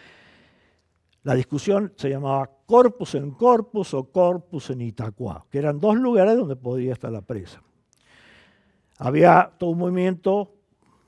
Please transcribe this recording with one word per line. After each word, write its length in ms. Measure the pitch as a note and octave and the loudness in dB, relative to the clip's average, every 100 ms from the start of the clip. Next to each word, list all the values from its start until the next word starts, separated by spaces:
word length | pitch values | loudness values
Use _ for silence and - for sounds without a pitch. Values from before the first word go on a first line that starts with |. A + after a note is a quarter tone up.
| - _ _ _ _ _ _ _ _ _ _ _ | -20 _ _ _ _ _ _ _ _ _ _ _
la 120 | C#3 | -4
discusión 580 | C3 - D3 G3+ G3 G#3 - | -2 -2 -4 -2 -2 -2 -6
se 140 | C#3 | -6
llamaba 400 | C3+ C#3 C3+ C3+ _ - | -4 -4 -4 -4 _ 2
Corpus 480 | A#3 B3 B3 F3 | 6 6 2 -6
en 160 | C#3 C#3 | -6 -6
Corpus 640 | B2+ A#3+ A#3 A3 G#3+ F3+ | 0 4 4 0 -6 -4
o 160 | C#3 B2+ | -6 -2
Corpus 600 | F#3 F3 F3+ - D#3 - | 2 2 0 -6 -12 -8
en 100 | B2+ | -8
Itacuá, 640 | A#2 G#2+ A2 G2+ A2+ - _ | -8 -8 -10 -10 -12 -12 _
que 100 | C#3 | -4
eran 200 | D3 D3 | -4 0
dos 180 | G#3 A3 | 0 2
lugares 400 | B3+ A3 G3 A#3+ | 2 4 4 2
donde 200 | E3 B2+ | -2 -6
podía 360 | B2 B2+ B2+ | -6 -4 -4
estar 200 | A#2+ A#2 | -6 -8
la 100 | A2 | -10
presa. 400 | - A2 F2+ - _ _ _ _ _ _ _ _ _ _ _ _ _ - | -10 -12 -12 -20 _ _ _ _ _ _ _ _ _ _ _ _ _ -10
Había 540 | C3+ D3+ F3 E3+ F3+ - | -2 4 6 6 4 -2
todo 120 | F3 | -4
un 80 | E3+ | -2
movimiento 720 | F3+ F3+ F#3 F3+ F#3+ G3+ G3 _ _ _ _ _ | -2 -2 -2 -2 -2 -2 -4 _ _ _ _ _